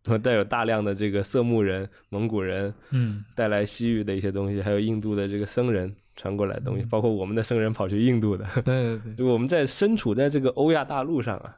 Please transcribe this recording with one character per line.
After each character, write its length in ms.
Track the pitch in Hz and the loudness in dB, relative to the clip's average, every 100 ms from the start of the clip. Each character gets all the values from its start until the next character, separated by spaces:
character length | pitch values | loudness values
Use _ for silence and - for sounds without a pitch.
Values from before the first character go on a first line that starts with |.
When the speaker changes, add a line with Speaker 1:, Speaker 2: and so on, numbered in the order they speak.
| - | -2
Speaker 1:
然 60 | |
后 60 | 113 | 0
带 160 | 120 | 2
有 100 | 113 | 2
大 220 | 98 120 113 | 2 0 0
量 180 | 110 | 0
的 120 | 104 98 | 0 0
这 160 | 104 | 0
个 100 | 98 | 0
色 220 | 98 135 | 0 0
目 180 | 120 113 | 2 4
人、 260 | 101 92 98 - _ | 2 0 -6 -12 _
蒙 180 | 101 113 | -4 -2
古 140 | 107 | -2
人， 320 | 92 92 101 101 - | -2 -2 -4 -6 -4
Speaker 2:
嗯。 340 | 131 120 104 104 - | -2 -2 -4 -8 -2
Speaker 1:
带 120 | 110 | 2
来 160 | 104 | 2
西 240 | 104 - 117 | 0 0 0
域 160 | 113 | 0
的 120 | 101 98 | 0 -2
一 40 | |
些 120 | 98 | -2
东 200 | 98 98 | -2 -2
西， 80 | 101 | -2
还 120 | 98 | 0
有 80 | 101 | 0
印 200 | 110 110 | 2 0
度 160 | 107 101 | 0 -2
的 120 | 98 | -2
这 100 | 101 | -2
个 80 | 101 | -2
僧 260 | - 123 | 0 0
人 220 | 104 92 101 _ - | 0 -2 -8 _ -12
传 200 | 95 101 | -6 -2
过 120 | 98 | -2
来 80 | - | -2
的 60 | |
东 140 | 127 - | -4 -4
西， 40 | |
Speaker 2:
嗯。 60 | 117 | -2
Speaker 1:
包 100 | 110 | 0
括 120 | 113 | 0
我 120 | 104 | 0
们 120 | 95 110 | -2 -2
的 80 | |
僧 180 | 110 117 | 0 0
人 100 | 110 | 0
跑 160 | 110 95 | -2 -2
去 160 | 101 | 2
印 160 | 120 120 | 4 4
度 160 | 107 98 | 2 0
的。 80 | 101 123 | -2 -2
Speaker 2:
对， 80 | |
对， 340 | 123 131 120 113 | 0 0 0 -2
对。 160 | 110 113 | -8 -2
Speaker 1:
<laughs> 0 | |
就 80 | 127 | 2
我 100 | 117 | 2
们 100 | 127 | 2
在 200 | 170 135 | 2 0
身 280 | - 202 220 | 2 2 2
处 200 | - 104 | 2 2
在 120 | 139 | 2
这 120 | 147 | 2
个 100 | 131 | 0
欧 220 | 127 151 | 2 2
亚 120 | 160 | 2
大 200 | 135 143 | 0 -4
陆 180 | 135 160 | -2 -2
上 160 | 113 98 | -2 -6
啊， 160 | - | -10